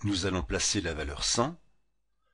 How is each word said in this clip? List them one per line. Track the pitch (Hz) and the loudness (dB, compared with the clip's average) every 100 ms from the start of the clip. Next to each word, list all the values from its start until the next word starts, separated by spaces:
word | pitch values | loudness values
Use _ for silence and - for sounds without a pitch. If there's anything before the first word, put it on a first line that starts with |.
nous | 104 95 95 | -2 0 2
allons | 92 | 0
placer | 85 95 - 104 | 0 0 2 0
la | 92 | 0
valeur | 78 76 71 - | -2 -4 -2 0
cent, | - 131 175 - _ _ _ _ _ _ | 2 0 -2 -20 _ _ _ _ _ _